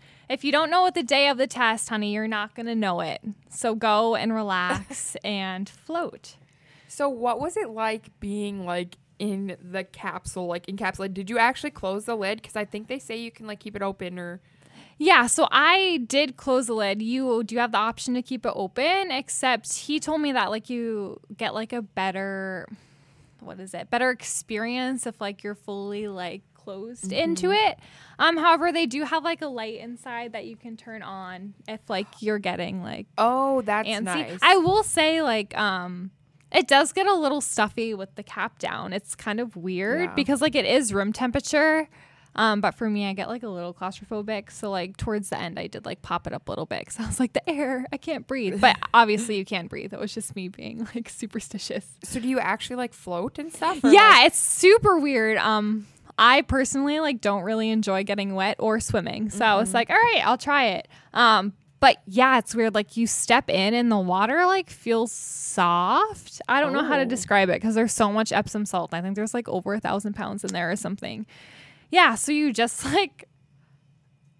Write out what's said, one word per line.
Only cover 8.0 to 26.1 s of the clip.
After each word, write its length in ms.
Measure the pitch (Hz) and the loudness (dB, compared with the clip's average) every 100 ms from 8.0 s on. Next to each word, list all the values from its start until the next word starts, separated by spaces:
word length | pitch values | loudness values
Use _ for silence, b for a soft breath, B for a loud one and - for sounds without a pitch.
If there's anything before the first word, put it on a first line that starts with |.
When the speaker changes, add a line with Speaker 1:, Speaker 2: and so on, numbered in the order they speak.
| - _ | -8 _
Speaker 2:
being, 460 | 202 208 208 202 180 | -8 -6 -6 -6 -4
like, 320 | 175 175 - _ - | -4 -6 -10 _ -8
in 360 | 208 196 196 175 | -4 -4 -6 -10
the 220 | 180 190 | -10 -10
capsule, 640 | 185 - 196 170 - - 175 | -10 -10 -8 -8 -8 -8 -6
like, 180 | 175 - | -6 -8
encapsulated? 480 | 196 196 190 196 | -6 -4 -4 -6
Did 160 | 190 196 | -8 -4
you 80 | 233 | 2
actually 320 | 226 262 294 | 2 2 -6
close 360 | - 190 196 214 | -6 -6 -4 -4
the 100 | 226 | -4
lid? 260 | 196 214 | -4 -4
'Cause 140 | - 214 | -8 -8
I 100 | 208 | -8
think 220 | 208 220 | -8 -10
they 100 | 262 | -10
say 200 | - 226 | -8 -10
you 120 | 233 | -10
can, 160 | - 220 | -12 -14
like, 140 | 208 | -14
keep 160 | 214 202 | -12 -6
it 80 | |
open 340 | 196 196 180 180 | -6 -6 -8 -8
or 240 | 175 180 b b b b b b | -10 -12 b b b b b b
Speaker 1:
Yeah, 280 | 302 320 240 | 6 8 6
so 220 | - 294 | 4 4
I 520 | 262 302 381 381 330 233 | 6 6 4 4 0 0
did 320 | 269 302 - | 0 0 -2
close 300 | - 254 247 | 0 0 0
the 80 | 220 | -2
lid. 260 | 202 208 | -2 -2
You 420 | 220 254 262 233 | -2 -2 0 0
do 140 | 214 233 | -2 -2
have 140 | 240 | 0
the 80 | 220 | 0
option 340 | 220 226 - | 0 -2 -4
to 80 | 247 | -4
keep 240 | - 254 220 | -4 -6 -4
it 60 | |
open, 560 | - 190 - 294 381 370 | -4 -6 -2 0 0 0
except 640 | 269 277 - 262 233 - - | -4 -6 -4 0 0 -2 -8
he 240 | - 302 | -4 -4
told 220 | - 311 | -2 -2
me 100 | 294 | 0
that, 200 | 254 190 | 0 0
like, 180 | 214 214 | -2 -6
you 500 | 240 233 214 196 - - 202 | -6 -4 -6 -8 -12 -18 -8
get, 200 | 220 - | -6 -6
like, 180 | 220 | -6
a 80 | 240 | -8
better, 840 | 208 - 190 190 196 190 190 185 - 214 B B B B B _ | -8 -6 -4 -4 -6 -6 -8 -10 -12 -18 B B B B B _
what 200 | - 185 | -18 -16
is 140 | 190 | -12
it, 160 | 170 190 | -12 -4
better 220 | 240 254 | 0 0
experience 960 | 247 - - - 214 226 247 254 262 240 | -2 -6 -8 -6 -6 -4 -4 -4 -4 -6
if, 120 | - | -8
like, 240 | 202 202 | -8 -8
you're 120 | 208 208 | -10 -10
fully, 520 | - 202 202 202 | -10 -10 -8 -8
like, 360 | 214 | -8